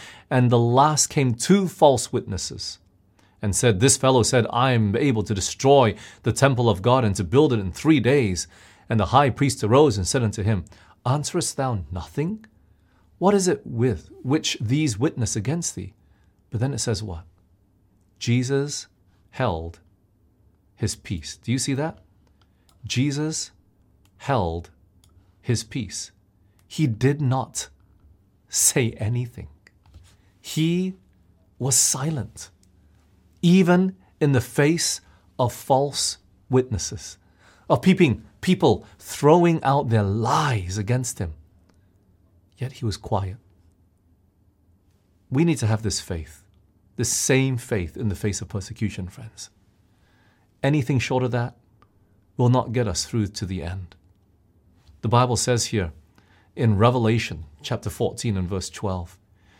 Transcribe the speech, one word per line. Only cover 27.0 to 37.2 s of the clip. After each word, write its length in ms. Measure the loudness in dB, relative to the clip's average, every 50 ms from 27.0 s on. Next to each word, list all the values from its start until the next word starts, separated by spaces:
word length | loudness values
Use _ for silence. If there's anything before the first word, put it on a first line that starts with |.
| 2 0 2 2
not 480 | 0 -2 0 -2 -4 -6 -8 -12 -12 -12 _ _ _ _ _ _ _ _ _ _ _ _ _ _ _ _
say 440 | -4 0 0 0 2 2 0 -2 -2
anything. 560 | -4 -4 -4 -2 -4 -6 -8 -10 -14 -18 -18 -20 _ _ _ _ _ _ _ -20 -20 -20 _ _ _ _ _ _ _
He 540 | -16 -8 -4 -2 0 0 0 0 -2 -4 -6 -10 _ _ _ _ _ _ _ _ _ _ _ -6
was 160 | -4 -2 0
silent, 760 | 2 2 0 0 -2 -4 -4 -4 -4 -6 -8 -12 -18 -20 -20 _ _ _ _ _ _ _ _ _ _ _ _ _ _ _ _ _ _ 4
even 520 | 6 6 6 6 6 4 4 4 0 -2 -6 _ _ _ -2
in 120 | 0 2
the 100 | 2 2
face 580 | 0 -2 0 2 2 2 2 0 -2 -4 -6 -6 -10 _ _ _ _ _ _ -4
of 160 | -2 -2 -4
false 640 | -6 -2 0 0 2 2 0 -2 -4 -6 -6 -6 -8 _ _ _ _ _ 0
witnesses, 680 | 0 0 2 0 -2 -6 -6 -8 -10 -12 -14 -16 -20 -20